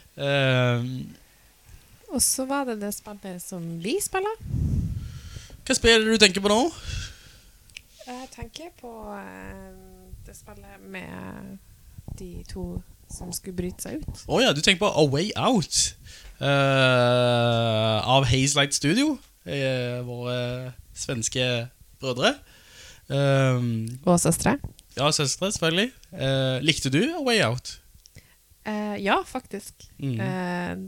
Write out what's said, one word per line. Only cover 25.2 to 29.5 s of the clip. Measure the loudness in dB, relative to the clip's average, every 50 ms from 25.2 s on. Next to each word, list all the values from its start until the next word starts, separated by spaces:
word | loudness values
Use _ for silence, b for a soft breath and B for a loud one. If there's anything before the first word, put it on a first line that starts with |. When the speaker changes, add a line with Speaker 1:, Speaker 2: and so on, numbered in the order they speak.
| 0 0 -2 -2 -4 -4 -2
Speaker 1:
selvfølgelig. | 0 0 0 2 2 0 0 -4 -10 -20 -16
Eh, | -8 -4 -2 0 0 2 0 0 0 2
likte | 2 2 2 2 2 2
du | 4 4 4
A | 2 0 -2 0
Way | 2 4 4 4
Out? | 2 2 -2 -6 -10 -16 -16 -20 _ -20 -20 -20 _ b b b b b b _ _ _ _
Speaker 2:
Eh, | -8 -6 -4 -4 -4 -4 -4
ja, | -4 0 0 0 0 0
faktisk. | -4 -8 -10 -10 -10